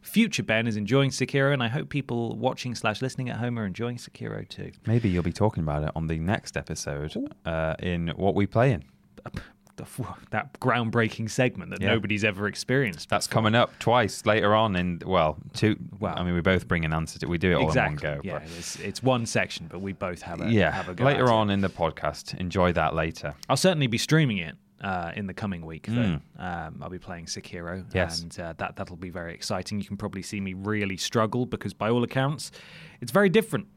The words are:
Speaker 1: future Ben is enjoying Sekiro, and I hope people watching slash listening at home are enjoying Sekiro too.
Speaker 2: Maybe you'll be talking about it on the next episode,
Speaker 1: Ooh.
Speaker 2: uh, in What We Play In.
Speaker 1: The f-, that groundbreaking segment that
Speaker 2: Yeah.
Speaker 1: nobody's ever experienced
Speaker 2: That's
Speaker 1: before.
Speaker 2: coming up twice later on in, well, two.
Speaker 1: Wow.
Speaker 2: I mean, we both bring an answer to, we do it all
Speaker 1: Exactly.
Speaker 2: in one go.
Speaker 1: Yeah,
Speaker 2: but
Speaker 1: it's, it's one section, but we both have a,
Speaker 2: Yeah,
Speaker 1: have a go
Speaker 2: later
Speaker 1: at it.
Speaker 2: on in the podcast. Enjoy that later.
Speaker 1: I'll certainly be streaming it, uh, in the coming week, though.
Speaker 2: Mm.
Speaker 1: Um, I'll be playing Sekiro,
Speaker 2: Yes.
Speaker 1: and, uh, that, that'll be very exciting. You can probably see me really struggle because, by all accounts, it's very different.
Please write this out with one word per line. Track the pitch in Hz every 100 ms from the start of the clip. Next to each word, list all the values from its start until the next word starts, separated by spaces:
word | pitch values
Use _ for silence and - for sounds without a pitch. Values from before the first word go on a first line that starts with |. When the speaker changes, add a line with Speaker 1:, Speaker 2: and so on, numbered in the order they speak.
Speaker 1:
future | - 202 226 -
Ben | 104 110 117
is | 107
enjoying | 101 135 139
Sekiro, | 135 127 139 139
and | 143
I | 117
hope | 139 139
people | 147 - 120 113 113
watching | 123 131 127
slash | 113 113 104
listening | 131 - 123
at | 110
home | 120 120
are |
enjoying | 104 87 120 120
Sekiro | - - 110 104 101
too. | - 95 - -
Speaker 2:
Maybe | 117 113
you'll | 87
be | 85
talking | - 104 -
about | 78 73
it | 76 82
on | 80
the | 80
next | 82 107 - -
episode, | 73 78 - 71 76 208
Speaker 1:
Ooh. | 285 - 90
Speaker 2:
uh, | 80 80 78
in | 90 87 85 -
What | 95
We | 90 101
Play | 113 135
In. | 95 - _ _ - - - - _ _ -
Speaker 1:
The |
f-, | - - 101 - -
that | 107 - -
groundbreaking | 127 120 113 117 110 - 110
segment | - 127 - 87
that | 98
Speaker 2:
Yeah. | 95
Speaker 1:
nobody's | 113 101 104
ever | 107 95 101
experienced | - - 131 127 82 -
Speaker 2:
That's | 104 -
Speaker 1:
before. | 113
Speaker 2:
coming | 110 113
up | 117 -
twice | - 120 107 -
later | 107 107 101
on | 107 110 90
in, | 90 82
well, | - 92 78 76 -
two. | - 110 104 - 98
Speaker 1:
Wow. | 98 78
Speaker 2:
I |
mean, | 90
we | 87
both | 85 92 -
bring | 87
an | 80
answer | 80 78 -
to, | 67
we | 85
do | 90
it |
all | 80 78
Speaker 1:
Exactly. | 78 101 73 76
Speaker 2:
in |
one | 71
go. | -
Speaker 1:
Yeah, | 78
Speaker 2:
but | 78 85
Speaker 1:
it's, | 85 -
it's | 101 -
one | 127 123 113
section, | 117 90 - 82
but | 87
we | 98
both | 95 95 90
have | - 85
a, | 104
Speaker 2:
Yeah, | 110 80
Speaker 1:
have | 95 87
a |
go | 87
Speaker 2:
later | 127 -
Speaker 1:
at | 127
it. |
Speaker 2:
on | 110 107
in | 98
the | 95
podcast. | - 82 - 76 73 - -
Enjoy | 90 95 90
that | 82 78
later. | 80 80 - 73 - -
Speaker 1:
I'll | 131
certainly | 185 165 131
be | 113
streaming | - 156 147 101
it, | 80 - _ _
uh, | 98 92 85 95
in | 98
the |
coming | 90 101 87 80
week, | 80 -
though. | 117 110 76 - -
Speaker 2:
Mm. | 90 87 80
Speaker 1:
Um, | -
I'll | 76
be | 90
playing | - 87 82
Sekiro, | 107 - 87 85 92 90
Speaker 2:
Yes. | 92 87 82
Speaker 1:
and, | 85 -
uh, | 85 80
that, | 92 95
that'll | 92 87
be | 90
very | 87 85
exciting. | - - 98 95 107
You | 98
can | 101
probably | 104 95
see | 87 104
me | 98
really | 92 98 107 98 90
struggle | - 120 110 120 127
because, | 110 104
by | - 104
all | 123
accounts, | 120 135 135 160 - - - - - -
it's | 120
very | 196 202
different. | 190 220 131 -